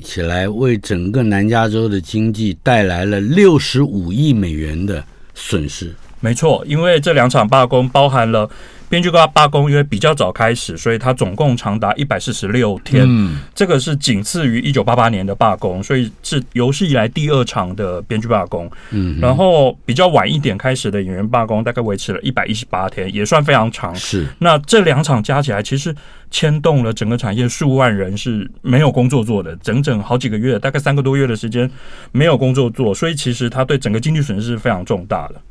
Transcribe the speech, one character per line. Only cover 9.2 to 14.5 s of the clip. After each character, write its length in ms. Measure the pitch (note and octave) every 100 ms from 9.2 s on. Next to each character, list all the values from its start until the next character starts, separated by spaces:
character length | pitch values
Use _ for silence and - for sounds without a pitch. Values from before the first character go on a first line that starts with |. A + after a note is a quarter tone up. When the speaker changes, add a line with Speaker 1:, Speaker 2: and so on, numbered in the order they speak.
| D#3 D3+ D3
Speaker 2:
工， 220 | C#3+ C#3+
因 80 | C#3+
为 60 |
比 160 | C#3+ G#2
较 160 | D#3
早 180 | D#3 F#2
开 220 | - A2+
始， 200 | A#2+ - E2
所 160 | -
以 20 | A#2
它 160 | B2+
总 240 | B2+ G#2 G2+
共 180 | D3
长 240 | C3 A2 G#2+
达 140 | G#2 G#2+
一 80 |
百 140 | C#3+ F#2
四 140 | -
十 160 | - G2
六 320 | A#2+ A2 F#2
天。 220 | - C3+ C3
Speaker 1:
嗯。 340 | A#2 F#2+ C#2+ -
Speaker 2:
这 120 | - G3
个 120 | C#3+
是 160 | D#3+ C#3+
仅 260 | - G#2
次 240 | G#2 E3+
于 120 | C#3+